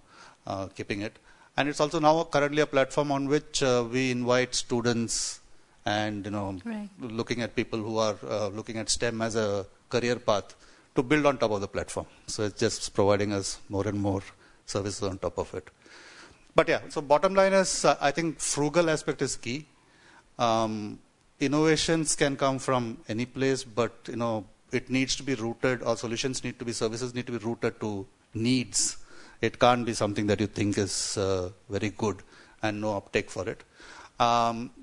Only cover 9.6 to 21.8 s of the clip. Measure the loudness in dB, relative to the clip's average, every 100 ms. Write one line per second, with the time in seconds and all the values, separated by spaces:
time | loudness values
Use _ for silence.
9.6 | -6 _ -4 -2 0 0 2 0 0 -20
10.6 | -20 -20 _ -2 4 4 4 4 2 0
11.6 | -2 -4 -4 -6 -8 -14 -10 -4 -4 0
12.6 | 0 0 -6 2 4 4 2 -2 -4 -8
13.6 | -6 -4 -2 -2 -2 -2 -6 -20 -20 _
14.6 | -6 -4 -4 -4 -6 -4 -4 -4 -6 -8
15.6 | -14 _ -20 -20 -20 -20 -20 -20 _ 2
16.6 | 4 0 -2 -6 2 4 4 4 6 4
17.6 | 2 2 2 4 2 2 -2 -2 -4 0
18.6 | 2 4 2 0 -2 -2 -4 -4 -6 -8
19.6 | -10 _ _ _ -20 -20 _ -2 2 2
20.6 | 0 -2 -8 -12 _ _ _ -4 0 4
21.6 | 4 4